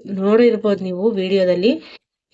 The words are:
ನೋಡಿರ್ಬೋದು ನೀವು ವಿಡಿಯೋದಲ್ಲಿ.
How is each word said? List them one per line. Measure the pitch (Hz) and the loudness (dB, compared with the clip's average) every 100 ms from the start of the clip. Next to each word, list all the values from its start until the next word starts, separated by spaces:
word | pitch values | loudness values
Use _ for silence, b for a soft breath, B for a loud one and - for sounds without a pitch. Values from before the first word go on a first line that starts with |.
| - | -8
ನೋಡಿರ್ಬೋದು | 196 196 226 240 208 208 196 | -4 2 4 4 2 -2 -2
ನೀವು | 185 180 220 | -4 -4 -2
ವಿಡಿಯೋದಲ್ಲಿ. | 196 185 196 180 175 214 320 B B _ _ _ | -2 -2 0 0 2 0 0 B B _ _ _